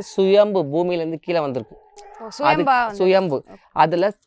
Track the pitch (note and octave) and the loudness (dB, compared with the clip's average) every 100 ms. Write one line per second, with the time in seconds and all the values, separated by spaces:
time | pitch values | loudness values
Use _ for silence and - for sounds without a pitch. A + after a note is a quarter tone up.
0 | G3+ - F#3+ G3+ G#3 F#3+ C#3+ D#3 F3+ F3 | -4 -2 4 4 4 2 -2 -2 -2 -2
1 | D#3+ D#3+ - E3+ C#3+ B2+ G#2+ - _ - | -4 -8 -4 -2 -2 -4 -8 -18 _ -20
2 | - - A3+ - C#4+ D#4 C#4 B3 A#3 G3+ | -20 -18 -18 -4 0 2 2 0 0 -2
3 | F#3 F#3+ F#3 C3 - G2+ _ - D#3+ E3+ | 2 2 2 -4 -8 -20 _ 0 0 2
4 | G3 - | -2 -4